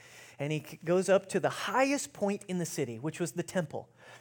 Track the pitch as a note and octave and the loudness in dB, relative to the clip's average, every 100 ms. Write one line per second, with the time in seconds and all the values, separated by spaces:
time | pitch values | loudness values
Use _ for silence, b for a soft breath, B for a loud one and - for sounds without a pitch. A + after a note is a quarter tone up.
0 | B B B - C#3+ D#3 D3 - D#3+ F3+ | B B B -4 -2 -2 -4 -6 2 4
1 | F#3 F#3+ F#3+ G3 C#3+ - - A3 C4+ C#4 | 6 4 4 0 0 0 0 2 4 2
2 | - - G3+ G3+ - F3+ E3 - C3+ A2+ | -2 -2 -2 -2 -2 -2 -2 -2 -2 -2
3 | D3 D#3 E3+ F3 E3 F#3+ D#3 A#2+ - B | -4 -2 -2 -2 -2 -2 -2 -4 -10 B
4 | B B | B B